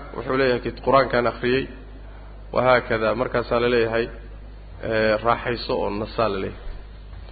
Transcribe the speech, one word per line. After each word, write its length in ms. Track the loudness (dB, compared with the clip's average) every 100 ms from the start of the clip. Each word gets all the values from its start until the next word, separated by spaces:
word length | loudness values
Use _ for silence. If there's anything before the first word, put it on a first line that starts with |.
| -2
wuxuu 240 | -8 -2 2
leeyahay, 240 | 2 2
"Kit-, 200 | -2 -4
Qur'aankaan 460 | 4 6 6 2 2
akhriyey," 360 | 0 0 0 -2 -10 -16 -16 -16 -16 -16 -16 -4
wa 100 | 2
haakada. 540 | 6 6 4 2 2 2
Markaasaa 440 | 0 0 2 2
la 100 | 4
leeyahay, 360 | 4 4 2 -2 -6 -14 -14 -16 -16 -16 -8
eh, 300 | -2 2 4 4
"Raaxayso 500 | 2 2 0 -4 -2
oo 160 | -2 0
nasaa," 400 | -2 -4 0 0
la 100 | 0
leeyahay. 220 | -4 -8 -10 -10 -12 -16 -16 -16 -14